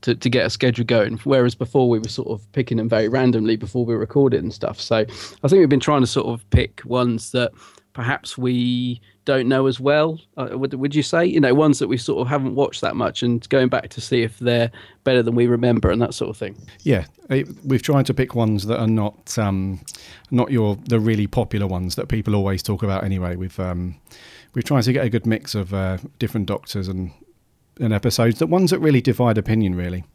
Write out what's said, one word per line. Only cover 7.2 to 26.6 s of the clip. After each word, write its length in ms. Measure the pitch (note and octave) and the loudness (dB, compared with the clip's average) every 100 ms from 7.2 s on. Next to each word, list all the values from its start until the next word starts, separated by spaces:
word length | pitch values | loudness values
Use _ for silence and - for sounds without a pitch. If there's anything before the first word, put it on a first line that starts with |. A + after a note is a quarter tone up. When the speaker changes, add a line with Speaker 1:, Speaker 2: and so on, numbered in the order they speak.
| - | -4
Speaker 1:
that 180 | B2+ A#2+ - - _ _ | -2 -4 -6 -20 _ _
perhaps 440 | - A#2 C3+ - - | -8 -4 -4 -6 -6
we 600 | B2+ B2 B2 B2 B2 A#2+ _ _ - | -2 0 -2 -2 -4 -6 _ _ -2
don't 220 | C3+ B2 | 0 2
know 180 | C#3 C3+ | 2 2
as 120 | B2 | 0
well, 400 | C3 D3+ D#3 D#3+ _ - | 0 2 2 -2 _ -10
uh, 120 | - | -8
would, 200 | - C3+ C#3 | -6 -6 -4
would 180 | C#3 | -2
you 80 | D3 | -2
say? 240 | C3+ E3 F3+ | 0 0 2
You 140 | - | 4
know, 140 | C#3 C3 | 4 6
ones 240 | D#3 C3 | 4 4
that 80 | G#2+ | 0
we 100 | B2 | -2
sort 220 | A#2+ - | -2 -4
of 60 | B2 | -2
haven't 260 | C#3+ C3 B2+ | -2 -2 -2
watched 260 | C#3 - | -2 -2
that 140 | - - | -4 -2
much 280 | A#2 - | -4 -2
and 240 | A#2+ A#2+ - | -2 -2 0
going 200 | C3+ B2+ | 2 2
back 200 | B2+ - | 0 -4
to 120 | - | -12
see 200 | - B2+ | -4 -2
if 160 | A2+ - | -2 -2
they're 320 | A#2+ A#2+ A#2 - - _ | 0 2 0 -4 -20 _
better 200 | - B2+ | 0 2
than 100 | A#2 | 2
we 140 | A#2+ A#2+ | 2 2
remember 420 | A#2+ A#2+ A2+ - | 2 2 2 2
and 100 | G2 | 0
that 120 | A#2+ | -2
sort 160 | - - | -2 -8
of 80 | - | -6
thing. 180 | G2+ G2+ - - | -10 -12 -20 -10
Speaker 2:
Yeah, 240 | - A2+ C#2+ _ - | 0 0 -2 _ -4
it, 180 | C3+ - - C#3 | -2 -2 -10 -2
we've 160 | C3 | -2
tried 240 | - C#3 C3 | 2 2 2
to 60 | |
pick 220 | C3+ C3 B2 | 0 -2 0
ones 320 | A2 G#2+ G2+ | 0 0 -2
that 120 | A#2 | -2
are 60 | A2+ | 0
not, 480 | A2 G#2 - - - | 0 -2 -6 -10 -2
um, 400 | G#2+ G2 F#2+ F#2 - - - - _ | -2 0 -4 -8 -12 -20 -20 -20 _
not 220 | B2 B2 | -2 0
your, 240 | C3 G#2+ G2+ - | 2 0 -2 -2
the 120 | A#2 | 0
really 260 | A2 A2 G2+ | 2 0 0
popular 400 | - A2+ A2 G2+ | -2 -2 -2 -2
ones 280 | F#2 F2+ - | -4 -4 -6
that 120 | - | -4
people 280 | A2 G#2+ G#2 | -4 0 0
always 260 | G2 F#2+ | 0 -2
talk 220 | - G2+ | -4 -2
about 200 | G#2 F#2+ | -2 -2
anyway. 320 | G2 F#2+ F2+ F2+ | -2 -4 -4 -6
We've, 240 | F#2 - | -8 -6
um, 360 | F#2 F2 F2+ F2 _ - - - - | -6 -4 -6 -10 _ -20 -20 -20 -12
we've 100 | - A#2 | -8 0
tried 180 | C#3 | 0
to 100 | A2+ | 2
get 100 | B2+ A#2+ | 0 0
a 40 | |
good 160 | A2+ A2+ | 0 0
mix 300 | A2 - G#2+ | -2 -2 -6
of, 180 | F#2 | -4
uh, 240 | G2 F#2+ F#2 - _ | -4 -2 -4 -8 _
different 260 | A#2 A2+ G2 | -4 -4 -4
Doctors 420 | G2+ | -6